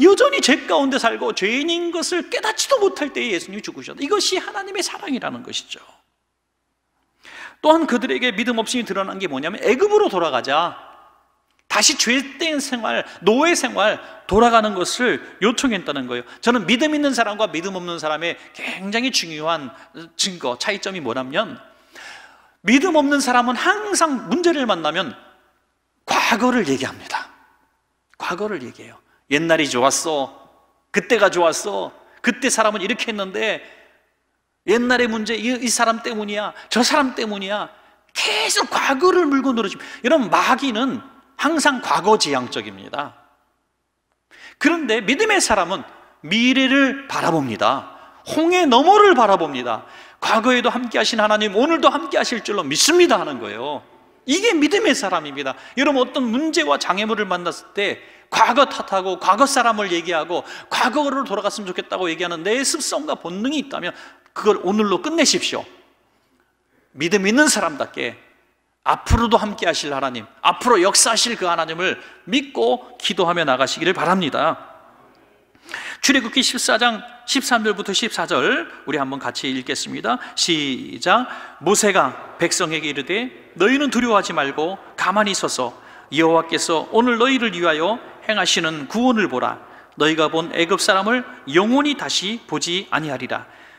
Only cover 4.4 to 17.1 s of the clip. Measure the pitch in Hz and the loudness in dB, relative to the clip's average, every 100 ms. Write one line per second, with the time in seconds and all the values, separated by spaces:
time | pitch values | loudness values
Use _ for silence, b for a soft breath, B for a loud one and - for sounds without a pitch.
4.4 | - 415 392 392 - 381 392 247 147 123 | -4 -10 -8 -6 -6 -8 -6 -6 -6 -10
5.4 | - - - - - _ _ _ _ _ | -10 -12 -12 -16 -20 _ _ _ _ _
6.4 | _ _ _ _ _ _ _ _ B B | _ _ _ _ _ _ _ _ B B
7.4 | B B 302 320 311 240 262 262 247 196 | B B 6 6 4 0 0 0 0 0
8.4 | 233 226 220 247 226 196 190 190 185 135 | -2 -2 -2 -4 -4 -4 -4 -4 -6 -4
9.4 | 151 202 175 247 415 427 392 190 165 127 | -6 0 2 4 4 4 4 2 0 0
10.4 | 120 143 170 - - - - _ _ _ | 0 0 0 -4 -18 -20 -20 _ _ _
11.4 | _ _ - 202 214 285 - 254 269 - | _ _ -4 2 2 2 0 0 -2 -6
12.4 | 330 294 - 247 220 208 - B 170 233 | -4 -4 -4 -4 -4 -4 -4 B 2 4
13.4 | 320 349 247 202 214 175 - B - 190 | 4 2 0 0 0 0 -8 B 0 4
14.4 | 233 226 214 190 170 - 247 175 - - | 6 6 2 -2 -4 0 0 0 -4 -2
15.4 | 202 240 269 202 160 143 123 123 - B | 0 2 0 -2 -4 -6 -6 -8 -8 B
16.4 | - 240 165 233 311 302 294 | 0 0 2 2 2 0 0